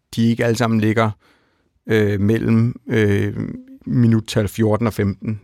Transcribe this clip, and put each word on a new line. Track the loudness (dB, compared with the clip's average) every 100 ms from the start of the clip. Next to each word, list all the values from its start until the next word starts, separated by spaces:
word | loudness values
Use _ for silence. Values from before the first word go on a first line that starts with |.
| -10 -2
de | 0
ikke | 0 0
alle | 0
sammen | 0 0
ligger, | 2 2 0 -2 _ _ _ _ _ _ -2
øh, | 0 2 0
mellem, | 2 2 2 2 2 -2 -4
øh, | 0 2 2 -2 -4 -8 -10 -16 -14 -4
minuttal | 2 4 2 0 -2 -2
fjorten | 0 0 0 -2
og |
femten. | 0 -2 -2 -6 -8